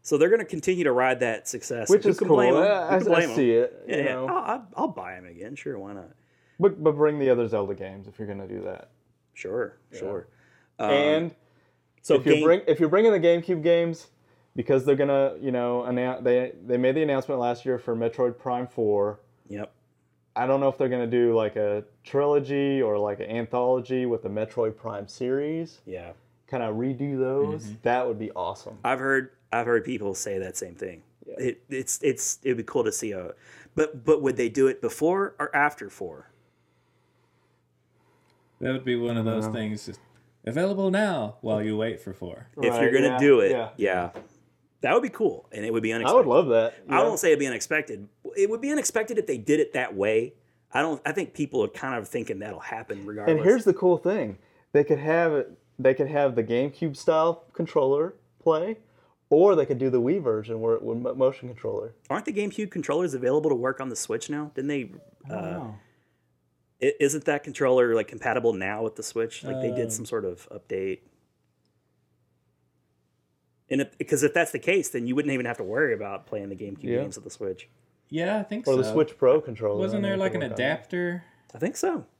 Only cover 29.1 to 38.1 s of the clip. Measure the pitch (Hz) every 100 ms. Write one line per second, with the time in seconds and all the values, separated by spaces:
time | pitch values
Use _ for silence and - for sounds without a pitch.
29.1 | 135 131 _ _ 113 117 117 113 120 101
30.1 | 95 - 95 92 - 95 85 95 82 _
31.1 | _ - - 123 - _ 135 131 - 143
32.1 | 131 - - 135 120 113 131 110 - 113
33.1 | 95 87 - - - - - 156 139 117
34.1 | 151 135 123 120 135 135 131 113 - 156
35.1 | 190 196 - 147 147 147 - 101 - 90
36.1 | 69 - _ _ _ _ _ _ _ _
37.1 | _ _ _ _ _ _ _ _ _ _